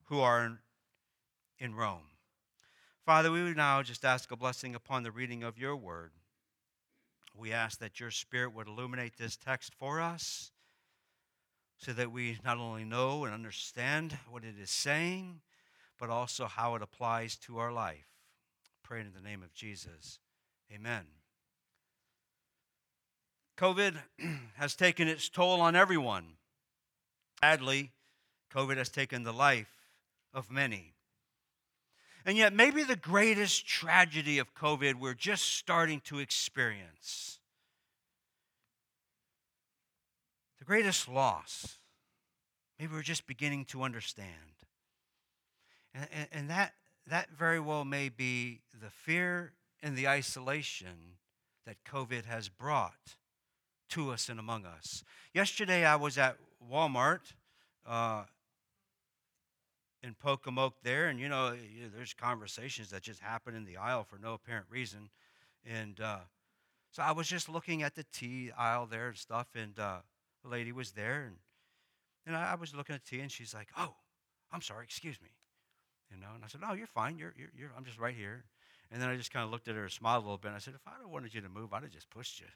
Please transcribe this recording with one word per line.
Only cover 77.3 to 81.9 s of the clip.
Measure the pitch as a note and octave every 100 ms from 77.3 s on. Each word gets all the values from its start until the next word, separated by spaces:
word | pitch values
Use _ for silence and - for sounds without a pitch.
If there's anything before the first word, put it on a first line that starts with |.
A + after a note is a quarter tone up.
| -
you're, | C3+ B2
you're, | C#3+ C3
I'm |
just | B2+ A2+
right | A#2
here." | A#2+ G2+ B2 - _ _ _ _
And | A#2+
then | B2+
I | B2+
just | A#2
kinda | C3 A2
looked | A#2 A#2
at |
her | A2
and | G2
smiled | - A2+ A#2+
a | G#2
little | G2+
bit, | G#2
and | G#2
I |
said, | A#2 C3+
"If | -
I | C4+ A3+
wanted | D3+ A#2+
you | A2
to | F#2+
move, | G2 A2
I'd | G2+
have | C#3